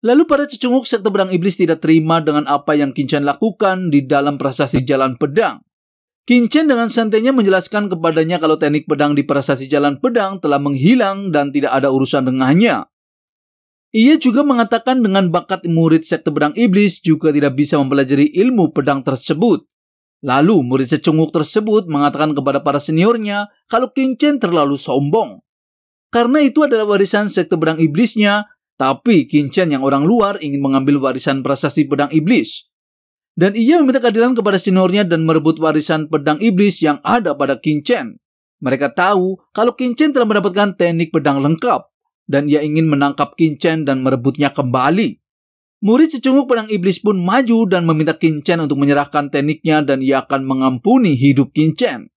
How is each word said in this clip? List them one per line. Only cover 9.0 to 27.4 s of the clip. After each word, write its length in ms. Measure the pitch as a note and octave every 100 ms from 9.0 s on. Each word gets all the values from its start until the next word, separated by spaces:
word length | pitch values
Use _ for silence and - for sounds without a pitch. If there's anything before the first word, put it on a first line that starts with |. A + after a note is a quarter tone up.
| D3
di 160 | D3 C#3+
prasasti 400 | C#3 C3+ C3+ C3+
jalan 320 | D3 C#3+ C#3
pedang 400 | - A#3 G3 G3
telah 160 | E3 C#3+
menghilang 760 | C#3+ C#3 D3 B3+ G3+ G3 G3
dan 200 | D3 C#3+
tidak 220 | C#3 C3+
ada 180 | C3+ C#3
urusan 360 | C3+ C3+ C#3+ C3
dengannya. 600 | C3 C3 D#3+ A3+ B2+ - _ _ _ _ _ _ _ _ _ _
Ia 240 | A3 A#3+ D#4
juga 240 | B3+ A#3
mengatakan 600 | C#4+ B3 A3+ A3+ A#3+ C4
dengan 260 | A3 F#3+ F#3
bakat 320 | E3+ - F#3 E3+
murid 400 | E3 E3 D#3+ D#3+
sekte 240 | D#3+ -
pedang 240 | D3+ D3
iblis 480 | D3+ A#3 F#3 G#3 -
juga 320 | - D3+ D#3+
tidak 240 | D3 C#3+ C3
bisa 180 | D3 D#3
mempelajari 540 | C3+ C#3 C3+ C#3 D3
ilmu 400 | E3+ A#3 B3 D#3+
pedang 340 | - C#3 C#3
tersebut. 640 | C3 C3+ - D3+ A#3 E3+ _ _ _ _ _ _
Lalu 400 | - C3 D#3+ G#3
murid 240 | B2 C3 B2+
secunguk 420 | D3+ E3 D#3 D#3
tersebut 540 | E3 D3+ A3 G#3+ G#3+ F3
mengatakan 440 | D3 C#3+ C#3 D#3
kepada 320 | D3 C3+ C#3
para 160 | D3 C#3
seniornya 720 | C#3+ D#3+ G3 A#3 G#3+ G3+ G#3 _ _
kalau 240 | A#3 B3+
Qin 240 | - C4 C4
Chen 240 | D4 C#4+
terlalu 380 | F#3 E3+ C#3+ C#3
sombong. 640 | - C3+ C#3+ G#3 E3 F#2 _ _ _ _ _ _ _
Karena 320 | A#3 A#3+ D4 C#4+
itu 160 | D4+
adalah 240 | D4 A3+ G#3+
warisan 400 | G3+ G3 G#3 G#3
sekte 320 | -